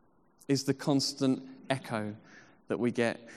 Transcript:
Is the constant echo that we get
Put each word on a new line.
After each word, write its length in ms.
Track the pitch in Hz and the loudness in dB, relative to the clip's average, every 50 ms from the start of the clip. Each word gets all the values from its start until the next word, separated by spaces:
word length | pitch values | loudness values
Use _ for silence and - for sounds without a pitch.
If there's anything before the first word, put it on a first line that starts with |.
| _ _ _ _ _ _ _ - - - | _ _ _ _ _ _ _ -8 -2 0
Is 160 | 143 131 - | 0 2 2
the 100 | 139 135 | 0 -2
constant 680 | - - 156 143 135 131 - - - 139 131 131 131 - - - - - - | 0 2 2 2 2 2 0 -2 0 2 2 2 0 -2 -10 -18 -10 -4 -2
echo 440 | 143 135 - - 123 107 107 107 107 - - - - - - - - _ _ - | -2 -2 -4 -6 -6 -4 -4 -6 -8 -10 -14 -20 -20 -20 -20 -20 -20 _ _ -4
that 100 | 120 - | -2 0
we 120 | 117 123 | 0 0
get 300 | 110 123 117 113 - - - - - | 2 2 2 2 0 -4 -8 -18 -20